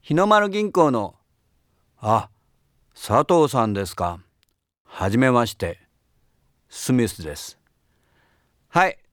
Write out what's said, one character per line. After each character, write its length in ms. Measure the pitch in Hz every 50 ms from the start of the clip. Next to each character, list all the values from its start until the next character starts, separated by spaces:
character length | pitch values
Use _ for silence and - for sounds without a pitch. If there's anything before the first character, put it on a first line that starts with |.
日 140 | _ - 151
の 100 | 165 196
丸 240 | 208 214 208 208 202
銀 220 | 190 208 214 202
行 180 | - 185 165 147
の。 240 | 127 113 101 90 _ _ _ _ _ _ _ _ _ _ _ _ _ _ _ _ _ _
あ、 280 | - 107 113 110 - - _ _ _ _ _ _ _ _ _ _ _ _ _
佐 320 | - - - 107 127 156 -
藤 220 | 180 170 151 135
さ 140 | - 131 113
ん 80 | 110 101
で 120 | 98 98
す 80 | 90 -
か。 280 | - 90 87 87 87 _ _ _ _ _ _ _ _ _ _ _ _ _
は 240 | _ - - 92 101
じ 80 | 101
め 120 | 120 131 131
ま 140 | 123 120 117
し 80 | 107 -
て。 280 | _ - 85 85 _ _ _ _ _ _ _ _ _ _ _ _ _ _ _ _ _ _ _
ス 240 | - - - - 127
ミ 160 | 123 117 104
ス 120 | - -
で 140 | 82 76 73
す。 240 | - - - - _ _ _ _ _ _ _ _ _ _ _ _ _ _ _ _ _ _ _ _ _ _ _
は 180 | - 170 190
い、 100 | 180 - _ _ _